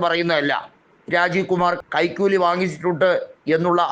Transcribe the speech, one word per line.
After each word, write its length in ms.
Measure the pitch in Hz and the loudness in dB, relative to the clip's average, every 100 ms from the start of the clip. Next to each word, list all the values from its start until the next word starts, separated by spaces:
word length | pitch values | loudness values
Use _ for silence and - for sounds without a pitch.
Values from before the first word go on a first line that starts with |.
പറയുന്നതല്ല. 480 | 175 170 170 160 143 127 - _ _ _ - | 0 0 0 0 0 -2 -6 _ _ _ -4
രാജീവ് 320 | 175 175 175 185 | 0 0 0 0
കുമാർ 220 | 180 175 175 - | 0 0 -2 -4
കൈക്കൂലി 440 | 151 170 175 196 190 | -2 -2 0 0 2
വാങ്ങിച്ചിട്ടുണ്ട് 680 | 175 180 185 151 180 165 185 170 - - - 160 | 2 0 -2 -4 -4 0 2 0 -4 -10 -2 0
എന്നുള്ള 260 | 175 175 165 | 2 2 2